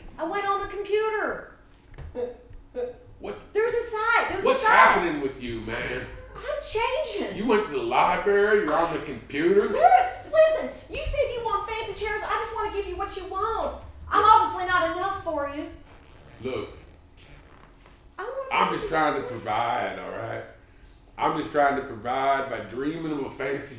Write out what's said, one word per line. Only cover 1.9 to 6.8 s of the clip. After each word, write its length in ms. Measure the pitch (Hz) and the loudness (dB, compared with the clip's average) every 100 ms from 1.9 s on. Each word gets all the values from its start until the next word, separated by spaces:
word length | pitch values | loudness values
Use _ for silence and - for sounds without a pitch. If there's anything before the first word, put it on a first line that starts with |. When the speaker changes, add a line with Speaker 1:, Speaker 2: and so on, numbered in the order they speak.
| - - 247 240 240 - - - 247 247 - - - | -16 -12 -8 -8 -10 -18 -20 -14 -8 -8 -10 -18 -14
Speaker 2:
What? 180 | 196 - - | -12 -12 -6
Speaker 1:
There's 200 | 415 466 | 0 2
a 120 | 480 - | 2 -2
site. 380 | 427 466 466 - | -2 2 2 2
There's 120 | 381 | 0
Speaker 2:
What's 180 | 508 523 | 2 4
Speaker 1:
a 40 | - | 6
site. 80 | |
Speaker 2:
happening 460 | - - 190 170 151 | 8 8 6 2 -2
with 180 | 135 127 | -4 -6
you, 180 | 120 113 | -8 -6
man? 400 | 107 120 120 123 113 - - - | -6 -6 -6 -6 -8 -14 -16 -12
Speaker 1:
I'm 60 | 494 605 | -8 -8
changing. 760 | - 427 | -4 -2